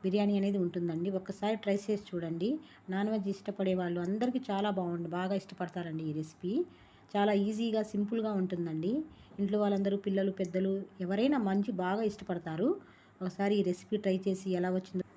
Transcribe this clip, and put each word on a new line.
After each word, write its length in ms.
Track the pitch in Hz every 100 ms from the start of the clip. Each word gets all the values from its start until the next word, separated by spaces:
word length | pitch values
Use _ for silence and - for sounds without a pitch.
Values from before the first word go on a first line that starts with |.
బిర్యానీ 340 | 190 202 202 202
అనేది 220 | 196 202
ఉంటుందండి. 520 | 175 175 170 165 180
ఒక్కసారి 460 | 190 190 190 208 220
ట్రై 180 | 214
చేసి 300 | 196 202 208
చూడండి. 440 | - 175 165 165 196 311 - - -
నాన్ 180 | 190 214
వెజ్ 200 | 220 196
ఇష్టపడే 460 | 196 - 202 190
వాళ్ళు 260 | 185 175 175
అందరికీ 380 | 175 208 247 254
చాలా 320 | 254 196 208
బాగుంది, 380 | 190 175 170 170
బాగా 260 | 170 185
ఇష్టపడతారండి 720 | 196 - 180 175 185 170 160
ఈ 80 | 160
రెసిపీ. 400 | 151 156 - 175 247 359 - - - -
చాలా 240 | 202 208
ఈజీగా, 500 | 202 202 214 226 220
సింపుల్గా 500 | 214 202 208 226 214
ఉంటుందండి. 600 | 202 185 175 170 160 175 269 311 - - -
ఇంట్లో 200 | 196 208
వాళ్ళందరూ, 380 | 202 196 196 196
పిల్లలు, 340 | 196 190 196
పెద్దలు 540 | 190 180 185 190 196 196 -
ఎవరైనా 380 | 180 196 254 285
మంచి 340 | 202 196 202
బాగా 300 | 190 180 202
ఇష్టపడతారు. 680 | 220 208 - 175 165 160 233 392 - - - -
ఒకసారి 320 | 185 - 202 208
ఈ 60 |
రెసిపీ 340 | 180 180 - 214
ట్రై 240 | 196 185 190
చేసి 220 | 185 190
ఎలా 200 | 180 180
వచ్చిందో 340 | 185 185 180 -